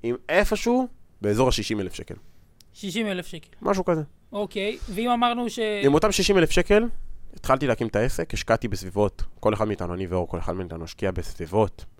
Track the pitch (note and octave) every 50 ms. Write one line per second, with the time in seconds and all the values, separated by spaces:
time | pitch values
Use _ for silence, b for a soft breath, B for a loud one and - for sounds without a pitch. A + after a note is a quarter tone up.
0 | - A#2 B2 - - - D#3 F#3 G3+ - A3 G#3 - A#3 A#3+ B3+ B3+ B3 - -
1 | - - _ _ - G#2 G2+ A2+ C3 B2+ A2+ A#2 G2+ - A2+ G#2 F#2+ F2+ - -
2 | - - - - - - - - - _ _ _ _ - - - G3+ F#3+ D#3+ A3+
3 | A3 G#3 F#3+ F3+ E3 - - D#3+ - - - - - G3+ G3+ F#3+ F3+ F#3+ E3+ D#3+
4 | D3+ - - _ _ _ - G#3 G#3 F#3 - G3+ G3 G#3 B3 - - - F#3+ G3+
5 | A#3 B3 A#3+ A#3 A#3+ A#3+ A#3+ A#3+ A#3+ A3 - B3 A3 G#3+ G#3 G3+ G3 C#3 D3 D#3+
6 | G#3+ G#3+ F#3+ - F#3 - G3 F#3 D#3+ D3+ - F#3 F3 - G3+ G#3+ A#3 A#3 - -
7 | - - - - - - - - - - C3 C3 D3 C3+ A2+ - A#2 A2 - G2+
8 | A2+ C3 - - E3 - - - - - A2+ - - A2 G2+ F#2+ F#2 G2 G#2+ G#2
9 | G#2 G2 - - - - - - - G#2+ G#2+ G#2 G#2+ G#2+ G2+ - F#2 E2+ F2 F#2
10 | F#2+ E2+ F#2 F2+ F2 - - E2+ - E2 E2+ F#2+ F#2 E2+ E2+ E2+ E2 E2 - -
11 | G2+ F#2+ F#2 A2+ - - - - E2+ D#2 F#2 G#2+ - - - - - - -